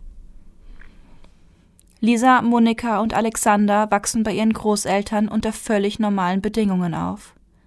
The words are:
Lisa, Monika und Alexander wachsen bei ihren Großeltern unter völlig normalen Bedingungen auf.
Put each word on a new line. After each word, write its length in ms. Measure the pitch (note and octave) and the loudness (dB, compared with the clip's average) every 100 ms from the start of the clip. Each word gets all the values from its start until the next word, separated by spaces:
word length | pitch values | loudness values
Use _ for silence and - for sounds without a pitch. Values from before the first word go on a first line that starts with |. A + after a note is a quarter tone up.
| - - - - - - - - - - - - - _ - _ _ _ _ _ | -18 -18 -20 -20 -20 -20 -20 -20 -20 -20 -20 -20 -20 _ -20 _ _ _ _ _
Lisa, 440 | A3 A#3 B3+ B3+ | 0 4 4 4
Monika 560 | A#3 A#3+ A3+ A3+ A#3+ G#3 | 4 4 4 2 -2 -2
und 160 | G3+ - | 0 0
Alexander 720 | A3 A3+ A#3 G#3 G#3 G#3 G#3+ | -2 0 2 2 4 2 2
wachsen 320 | G#3 G#3 A3+ | 0 0 -2
bei 100 | A3 | -2
ihren 220 | F#3 A3 | 0 0
Großeltern 720 | A3 G#3+ G#3 - G3 G3+ G#3+ G#3+ | 0 0 0 0 -2 -2 -2 -2
unter 240 | G#3+ A3 | -2 -4
völlig 460 | A3 - G#3 G3+ G#3 | -6 -2 0 0 0
normalen 440 | G#3+ G3+ F3+ F#3+ | -2 0 0 -2
Bedingungen 520 | G#3 A3 G#3 F#3 F3 | -2 0 0 0 -2
auf. 400 | D#3+ F3 G3 - _ _ _ | -2 -4 -6 -14 _ _ _